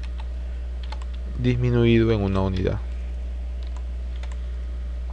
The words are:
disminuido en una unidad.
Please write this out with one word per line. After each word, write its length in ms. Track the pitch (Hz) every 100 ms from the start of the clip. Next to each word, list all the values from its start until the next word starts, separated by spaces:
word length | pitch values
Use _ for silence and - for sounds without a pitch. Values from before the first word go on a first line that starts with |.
| - - - - - - - - - - - - - -
disminuido 720 | 123 123 123 120 117 117 113
en 100 | 110
una 180 | 98 95
unidad. 380 | 95 92 95 104 - - - - - - - - - - - - - - - - - - - - - - -